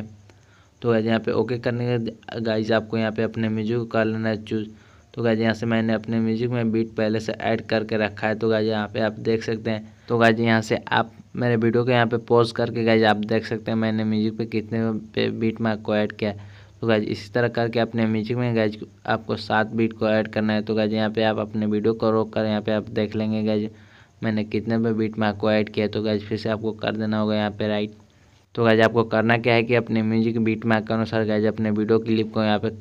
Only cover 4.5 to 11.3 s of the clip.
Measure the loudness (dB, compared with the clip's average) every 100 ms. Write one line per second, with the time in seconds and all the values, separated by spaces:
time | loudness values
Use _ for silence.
4.5 | -6 -6 -14 -20 -20 _ -2 0 2 2
5.5 | 0 0 0 2 0 -2 -2 0 0 -2
6.5 | 0 0 0 -2 -2 0 0 -2 -4 -2
7.5 | -2 0 -2 0 -2 -2 -2 -4 0 0
8.5 | 0 0 -2 -4 -2 -2 -2 -2 -2 -2
9.5 | -4 -4 -6 -8 -14 -2 4 6 6 4
10.5 | 2 2 -2 0 0 0 -6 -12